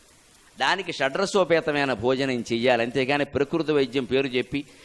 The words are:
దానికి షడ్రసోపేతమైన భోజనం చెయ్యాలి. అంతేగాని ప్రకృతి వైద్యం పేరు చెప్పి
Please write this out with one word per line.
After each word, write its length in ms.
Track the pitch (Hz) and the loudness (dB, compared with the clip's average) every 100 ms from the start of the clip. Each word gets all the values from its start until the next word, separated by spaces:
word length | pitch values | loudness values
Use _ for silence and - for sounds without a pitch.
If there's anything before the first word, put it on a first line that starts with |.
| - - _ - - - | -20 -20 _ -20 -16 -2
దానికి 340 | 135 180 175 | 0 0 -2
షడ్రసోపేతమైన 1000 | 147 135 160 196 202 165 160 156 147 139 | -2 -2 0 0 2 4 2 2 0 0
భోజనం 460 | 110 123 131 139 123 | 0 0 0 0 -2
చెయ్యాలి. 440 | 110 117 127 117 | -2 0 2 2
అంతేగాని 420 | 117 131 127 143 | 2 -2 0 0
ప్రకృతి 460 | 139 131 139 165 147 | 0 -2 -2 -2 0
వైద్యం 320 | 147 131 135 | 0 0 -2
పేరు 240 | 113 131 135 | 0 -2 0
చెప్పి 380 | 123 123 139 - - | -2 -2 -6 -8 -20